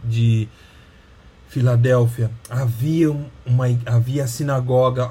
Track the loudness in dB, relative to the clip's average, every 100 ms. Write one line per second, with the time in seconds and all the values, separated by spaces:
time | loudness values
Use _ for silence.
0 | -2 0 2 2 -2 -12 -20 -20 -20 -20
1 | -20 -20 -20 -20 -10 -2 2 2 4 4
2 | 2 0 -6 -6 -8 -4 -4 -2 -2 2
3 | 0 0 -8 -14 -2 0 2 -2 0 0
4 | 0 -2 -4 -4 -2 -2 0 2 2 0
5 | -4